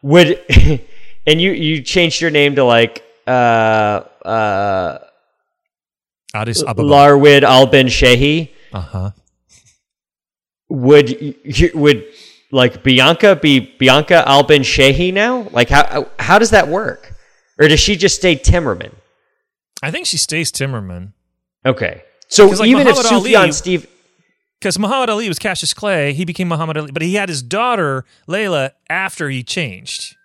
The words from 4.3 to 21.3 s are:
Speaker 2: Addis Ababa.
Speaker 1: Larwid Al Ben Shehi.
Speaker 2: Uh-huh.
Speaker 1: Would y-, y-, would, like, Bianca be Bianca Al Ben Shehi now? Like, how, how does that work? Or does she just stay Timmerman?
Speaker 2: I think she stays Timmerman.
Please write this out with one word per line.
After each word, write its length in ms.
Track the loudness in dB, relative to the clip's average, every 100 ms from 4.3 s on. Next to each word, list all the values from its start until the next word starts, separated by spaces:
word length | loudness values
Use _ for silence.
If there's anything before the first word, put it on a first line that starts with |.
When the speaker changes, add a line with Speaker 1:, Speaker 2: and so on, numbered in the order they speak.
| -4 -2 -4 -4 -4 -6 -10 _ _ _ _ _ _ _ _ _ _ _ _ _
Speaker 2:
Addis 280 | -10 -8 -6
Ababa. 200 | -6 -4
Speaker 1:
Larwid 600 | 2 6 6 6 6 6
Al 240 | 6 4 4
Ben 200 | 4 2
Shehi. 640 | 2 2 4 2 -2 -6 _ _
Speaker 2:
Uh-huh. 380 | -14 -12 -10 -10 -12 _ _ _ _ _ _ _ _ _ _ _ _ _ _ _
Speaker 1:
Would 480 | -4 4 4 4 -4
y-, 140 | -12 -14
y-, 260 | -12 -2 -2
would, 300 | 0 0 0 -4 -20 -20 _ _
like, 320 | 0 0 -2
Bianca 540 | 0 2 2 4 2 2
be 240 | 2 0
Bianca 680 | 0 _ 2 2 4 2 4
Al 140 | 2
Ben 200 | 4 2
Shehi 500 | 2 2 2 2 -2
now? 360 | -2 -2 -4 -6
Like, 160 | -4 0
how, 400 | 2 0 -2 -8 -10
how 200 | 0 2
does 120 | 4
that 180 | 0 0
work? 440 | -4 -6 -12 -18 -20 _ _ _ _
Or 100 | 2
does 120 | 2
she 160 | 0 -2
just 200 | -2 0
stay 200 | -2 0
Timmerman? 560 | 0 0 -2 -8 -10 -20 _ _ _ _ _ _ _ -14
Speaker 2:
I 80 | -10
think 160 | -8 -8
she 100 | -6
stays 340 | -6 -6 -6
Timmerman. 640 | -6 -8 -8 -12 -14 -16 _ _